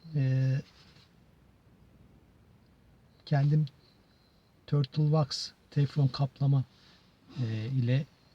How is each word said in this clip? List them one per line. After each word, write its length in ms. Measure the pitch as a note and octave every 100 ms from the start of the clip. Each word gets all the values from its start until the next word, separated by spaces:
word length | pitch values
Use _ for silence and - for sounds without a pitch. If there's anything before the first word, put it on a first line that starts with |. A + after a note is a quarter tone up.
| E3 D3+
e, 460 | C3 C3 C3 C3 - - - - - _ - _ _ _ _ - - - - - - _ _ - _ _ _ _ _ _ -
kendim 400 | C#3+ C#3+ D3+ D3+ - _ _ _ _ _ _ _ _ -
Turtle 360 | D3 C#3 -
Wax 480 | D3+ D#3 C#3+ - - - _
teflon 360 | - C#3+ - C3+
kaplama, 560 | - C#3 - C#3 C#3 - _ - - _ _ - -
e, 240 | A#2 A2 A2
ile, 400 | C3 A#2+ C3 D3+ _ _